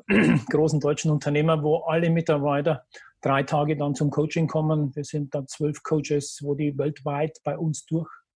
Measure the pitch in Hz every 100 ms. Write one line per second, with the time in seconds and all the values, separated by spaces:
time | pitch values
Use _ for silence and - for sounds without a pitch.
0 | - 202 160 - - 151 156 151 143 147
1 | 160 147 151 147 160 160 151 160 165 160
2 | 170 165 165 151 143 143 147 151 - -
3 | - _ 131 135 131 151 147 156 147 143
4 | 151 143 151 165 160 156 156 156 143 147
5 | 143 151 143 147 135 - 151 147 - 156
6 | 139 147 139 - 143 143 147 139 143 143
7 | 139 143 156 - - 143 160 151 - 160
8 | 165 - _